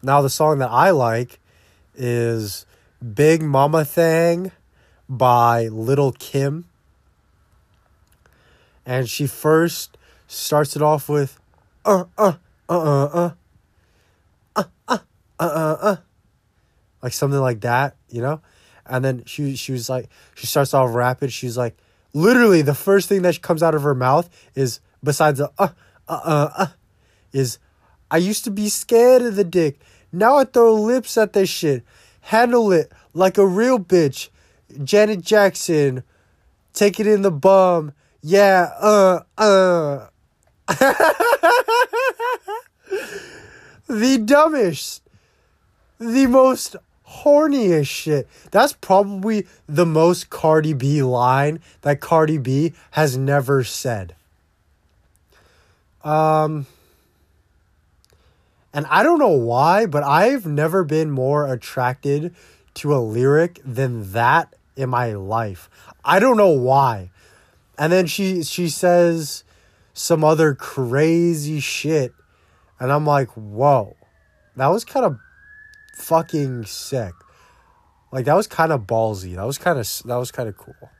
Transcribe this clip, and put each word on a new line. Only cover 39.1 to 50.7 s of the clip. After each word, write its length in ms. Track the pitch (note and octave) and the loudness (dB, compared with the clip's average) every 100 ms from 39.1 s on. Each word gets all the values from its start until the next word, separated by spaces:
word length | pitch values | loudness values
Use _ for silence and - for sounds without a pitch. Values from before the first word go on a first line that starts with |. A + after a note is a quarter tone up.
| F3 - - | 2 -4 0
uh. 720 | G#3+ G3 F#3 F3 D3+ C#3+ G#2+ _ _ _ _ _ - | 4 4 4 0 -2 -6 -12 _ _ _ _ _ -8
<laughs> 460 | D3 C4+ - - - A#4 C#5 E4+ A#4+ B4 A#4 A#4 A4+ C5 - A#4+ A#4+ - A4 _ _ _ G4 - G4+ - - - - - _ _ | 0 0 2 0 2 0 2 2 2 2 0 0 -2 -4 -4 -6 -6 -8 -12 _ _ _ -10 -10 -16 -18 -20 -20 -20 -20 _ _
The 300 | A3 B3 C4+ | -2 0 0
dumbest, 840 | G#3+ C#4+ D#4+ D4+ G3 D3 - - _ _ _ _ _ _ _ _ _ _ | 4 4 4 2 -2 -2 -12 -16 _ _ _ _ _ _ _ _ _ _
the 280 | A3+ A#3+ C4+ | -4 2 4
most 500 | C4 C4 B3+ - - _ _ _ | 6 4 2 -8 -16 _ _ _
horniest 800 | - D4+ D4 D#4 C#4 G#3 D#3+ C#3 | -4 4 4 4 0 2 0 -2
shit. 400 | - - D3 - _ - | -6 -4 -4 -4 _ -2
That's 240 | G3+ C#4+ | 2 2
probably 720 | - - F#3+ G3+ G3 G3+ G#3+ F#3 _ - | 0 0 2 2 -4 -4 -4 -6 _ -6
the 200 | D3+ E3+ | 0 2
most 420 | D#3 E3+ F3 - | 4 2 0 -6
Cardi 460 | - D#3+ D#3+ D#3 | -4 2 2 0